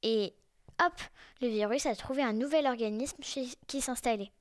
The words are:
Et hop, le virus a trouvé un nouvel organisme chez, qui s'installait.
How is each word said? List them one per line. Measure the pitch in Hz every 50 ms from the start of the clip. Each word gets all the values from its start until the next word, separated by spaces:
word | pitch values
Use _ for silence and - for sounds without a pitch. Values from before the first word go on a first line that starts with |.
| -
Et | 220 226 220 208 185 - _ _ _ _ _ _ - - - -
hop, | 349 349 - - - - - - - - -
le | 254
virus | 240 220 214 208 208 233 285 -
a | 311 220
trouvé | - - - 262 269 277
un | 240 214
nouvel | 220 247 285 294 320 294
organisme | 269 247 233 233 214 214 214 254 294 - - 277
chez, | - - 277 262 247 247 _ - -
qui | - 277
s'installait. | - - 254 - - 247 226 208 196 202 _ _